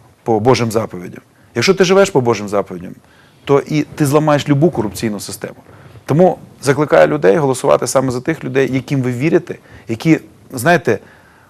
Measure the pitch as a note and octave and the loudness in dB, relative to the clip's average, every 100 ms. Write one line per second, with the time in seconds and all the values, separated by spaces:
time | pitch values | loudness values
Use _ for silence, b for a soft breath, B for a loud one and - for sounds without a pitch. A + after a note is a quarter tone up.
0 | _ _ - A2 A#2 B2 A#2+ A2 A2 F2+ | _ _ -2 0 4 2 2 -2 -4 -10
1 | F2+ - _ b b A#2+ A#2+ F3+ F3 F#3+ | -14 -16 _ b b -4 0 2 4 4
2 | G3 C#3+ A#2+ G#2+ G#2 G2+ F#2+ F2+ F#2 - | 4 2 0 -2 -2 -4 -4 -10 -14 -18
3 | b b b b - C#3 - D3+ - - | b b b b 0 0 0 -4 -4 -2
4 | C#3+ D3+ D3+ C#3+ D3+ C#3 E3+ - G#2+ F#2+ | 2 2 2 0 2 2 2 0 -6 -4
5 | A2+ G2+ - - - - - B B B | -6 -6 -10 -12 -14 -14 -20 B B B
6 | - C#3+ F#3 - - - - C3+ D3 D#3+ | -2 2 2 0 -12 -8 -2 0 2 4
7 | D#3 D3+ E3+ F#3+ C#3 B2+ C#3 D3 B2 C3+ | 4 2 2 2 2 0 0 0 2 -2
8 | C3 B2 B2 D#3+ C#3 C3 C3+ C3 B2+ C#3+ | -2 -4 -4 -6 -4 -2 0 -2 -4 -4
9 | B2 A#2+ D3+ F3+ - - B B - A2+ | -2 -2 0 0 -2 -14 B B -10 -4
10 | D#3+ D#3 - _ _ C3 C3+ F3 - G2+ | 0 0 -2 _ _ -6 0 0 0 -4
11 | b b b b b | b b b b b